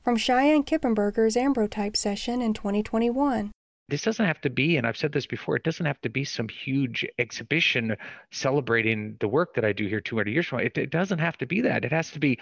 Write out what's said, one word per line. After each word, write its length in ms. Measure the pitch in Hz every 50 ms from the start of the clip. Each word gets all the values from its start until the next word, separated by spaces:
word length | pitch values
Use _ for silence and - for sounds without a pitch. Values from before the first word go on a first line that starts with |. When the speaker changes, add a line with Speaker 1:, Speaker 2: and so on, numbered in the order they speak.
| -
Speaker 1:
from 120 | 247 240
Cheyenne 460 | 226 208 - 247 254 269 294 311 302 285
Kippenberger's 760 | - 320 311 - 247 220 214 202 208 202 - 220 220 220
Ambrotype 600 | 240 254 277 269 247 214 208 - 214 202 202 208
session 460 | - - 208 202 208 - - 240 247 247
in 100 | 226 214
twenty 300 | - - 202 196 208 208
twenty-one. 680 | - - 226 226 240 240 262 285 285 254 214 208 208 - _ _ _ _ _ _ -
Speaker 2:
This 140 | 143 143 -
doesn't 240 | - 226 - 220
have 140 | 175 156 - -
to 80 | 143
be, 260 | 127 127 131 160 170
and 100 | 139 117
I've 120 | 117 113 -
said 140 | - 151 147
this 140 | 147 -
before, 300 | - - 113 - - 151
it 80 | 123 -
doesn't 220 | 165 165 - 175
have 140 | 147 143 - -
to 80 | 120
be 140 | 110 131 139
some 240 | - - - 117 107
huge 580 | - - - - 131 139 139 123 113 - - - - -
exhibition 760 | 123 113 - - 113 - 139 165 160 - - 127 113 110 107 - - - - - - _
celebrating 840 | - - - 135 131 147 131 117 117 117 110 110 113 107 107 110 110 -
the 80 | - 104
work 260 | 107 147 175 - -
that 100 | - 107
I 80 | 107 101
do 140 | 104 110
here 160 | 95 107 107 -
two 140 | - 120
hundred 160 | 113 101 104 110
years 140 | 156 170
from 120 | - - 120
now. 60 | -
It, 100 | - -
it 140 | - - 135
doesn't 280 | - 165 185 196 208 160
have 200 | 156 170 - -
to 80 | -
be 160 | 123 165 208 247
that. 240 | - - 165 -
It 60 | 123 156
has 180 | 160 160 -
to 80 | - 151
be 200 | 147 143 127 -